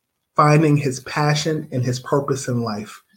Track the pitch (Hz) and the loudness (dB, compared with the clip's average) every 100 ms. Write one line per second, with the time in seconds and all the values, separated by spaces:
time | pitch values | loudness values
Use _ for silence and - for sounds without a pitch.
0 | _ _ _ - 151 151 156 147 143 120 | _ _ _ 2 4 6 4 2 0 -6
1 | - 156 147 151 160 156 151 131 123 123 | -8 -2 0 0 -2 -4 -4 -4 -2 -4
2 | - 143 143 127 - 120 113 104 104 - | -2 -2 0 -4 -2 -4 -4 -6 -10 -18
3 | _ | _